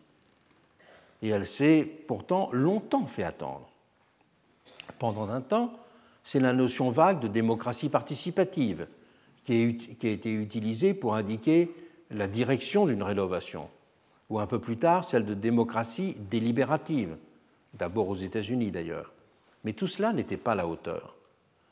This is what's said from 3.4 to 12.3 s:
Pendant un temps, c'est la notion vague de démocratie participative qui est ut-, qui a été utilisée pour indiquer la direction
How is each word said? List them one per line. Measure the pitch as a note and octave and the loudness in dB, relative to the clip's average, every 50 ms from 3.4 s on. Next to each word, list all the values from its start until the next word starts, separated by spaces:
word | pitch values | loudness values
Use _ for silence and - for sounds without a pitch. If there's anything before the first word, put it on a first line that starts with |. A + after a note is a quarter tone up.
| D#2 C2 C2+ D2 - - _ _ _ _ _ _ _ _ _ _ _ _ _ _ _ _ _ _ _ - - - - - - - | -8 -10 -10 -12 -14 -20 _ _ _ _ _ _ _ _ _ _ _ _ _ _ _ _ _ _ _ -20 -20 -20 -20 -18 -10 -4
Pendant | B2 A2+ G2+ G#2+ G#2+ G2 | -4 -2 -2 -2 -4 -4
un | A#2 C3 | -4 -4
temps, | B2+ - G#3 A3+ A#3+ A#3 - - - - - - _ _ _ _ - | -2 0 0 2 0 0 -4 -10 -20 -20 -20 -20 _ _ _ _ -6
c'est | - - C#3 | -2 2 4
la | C3 B2 | 4 4
notion | B2 C3 B2+ A#2+ - - C3+ B2+ | 4 4 4 2 2 2 0 2
vague | A#2 D#3 D#3+ F#3+ F#3+ D3 | 4 6 6 6 4 2
de | A#2 G#2+ | 0 0
démocratie | G2+ A2+ A2+ A2+ A2+ A2+ - A#2+ A#2+ - D3+ C#3+ | 0 2 2 2 2 0 -2 -4 -4 -4 -2 0
participative | - C3+ - - D3 - - F3+ E3+ G3 F3+ F#3+ - E3 B2+ G#2 F2 D#2 D#2+ - - - - - _ _ _ _ _ _ - | 0 0 0 -2 -8 -6 -6 -2 0 0 0 0 0 0 0 0 0 -4 -8 -12 -14 -20 -20 -20 _ _ _ _ _ _ -2
qui | - A#2+ | 0 2
est | A2+ | 4
ut-, | A#2 A#2 A2+ A#2 - - - | 4 2 0 -2 -6 -14 -8
qui | - A#2+ A2 | -4 -2 -2
a | |
été | G#2 G#2 - A2+ | -2 -2 -2 -2
utilisée | A2 G#2+ G#2+ G#2 - A#2 G#2+ A2+ A2+ A2 F#3 G3 | -2 -2 -2 -4 -4 -4 -2 -2 0 2 2 2
pour | F#3+ G3 B2+ A2 G#2+ | 2 2 0 0 0
indiquer | A2 G2+ G2+ A2 A2 - D#3 D#3+ E3+ F3 E3+ - - - - - - - - | 0 0 -2 -4 -2 2 4 6 6 4 2 -2 -12 -18 -20 -20 -20 -16 -10
la | A2+ G#2 G2+ | -6 -4 -4
direction | F#2+ | -2